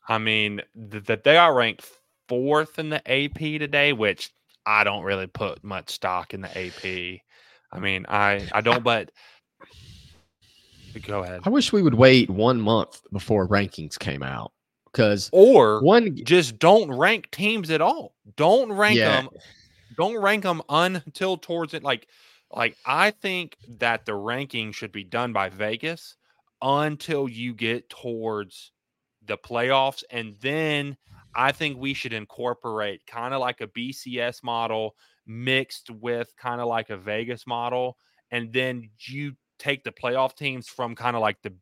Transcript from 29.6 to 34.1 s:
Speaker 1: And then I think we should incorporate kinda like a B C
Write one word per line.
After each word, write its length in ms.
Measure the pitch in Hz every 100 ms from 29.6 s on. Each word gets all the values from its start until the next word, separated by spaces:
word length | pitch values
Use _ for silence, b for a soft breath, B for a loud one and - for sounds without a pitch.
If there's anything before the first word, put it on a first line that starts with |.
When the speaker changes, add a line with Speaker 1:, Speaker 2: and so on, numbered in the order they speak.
| 123 135 135 - -
Speaker 1:
And 260 | 120 110 101
then 560 | 131 151 156 147 143 139 b b b
I 180 | 117 131
think 260 | 139 156 131
we 160 | 135
should 180 | 135 127
incorporate 920 | 110 104 - 123 120 120 110 104 98 -
kinda 320 | 117 123 135
like 220 | 123 123
a 80 | 107
B 240 | 117 123
C 280 | 139 131